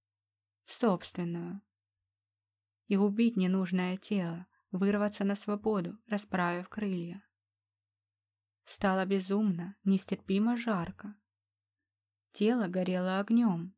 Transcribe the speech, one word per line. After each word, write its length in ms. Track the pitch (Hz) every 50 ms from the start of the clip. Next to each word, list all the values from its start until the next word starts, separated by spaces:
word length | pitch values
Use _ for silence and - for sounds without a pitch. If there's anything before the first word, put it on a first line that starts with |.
| _ _ _ _ _ _ _ _ _ _ _ _ _
в 60 | -
собственную, 920 | - - 247 220 180 175 - - - 180 175 175 170 170 170 175 185 196 - _ _ _ _ _ _ _ _ _ _ _ _ _ _ _ _ _ _ _ _ _ _ _ _
и 100 | - 202
убить 400 | 190 208 208 202 220 233 226 233
ненужное 600 | 190 185 180 185 190 185 175 185 180 180 180 180
тело, 480 | 196 - - 214 196 175 165 170 175 185 _ _ _ _ _
вырваться 520 | - 180 196 202 208 202 208 208 208 - 202
на 120 | 196 202
свободу, 640 | 202 - 208 208 208 - 220 214 196 170 175 208 - _
расправив 640 | - 214 202 - - - 180 175 175 175 175 180 -
крылья. 540 | - 208 208 202 185 175 170 170 175 202 - _ _ _ _ _ _ _ _ _ _ _ _ _ _ _ _ _ _ _ _ _ _ _ _ _ _ _ _
Стало 400 | - - - - 190 185 190 190
безумно, 720 | 190 196 196 185 190 196 208 220 202 175 170 170 190 - _ -
нестерпимо 760 | 196 196 190 - - 190 - - - 190 202 220 233 240
жарко. 580 | 233 233 233 208 175 165 - - - - 208 208 _ _ _ _ _ _ _ _ _ _ _ _ _ _ _ _ _ _ _ _ _ _ _
Тело 360 | - - 202 226 247 240 202
горело 520 | 175 180 185 180 180 185 180 180 185 190 196
огнём, 560 | 202 208 226 233 240 214 175 165 170 190 -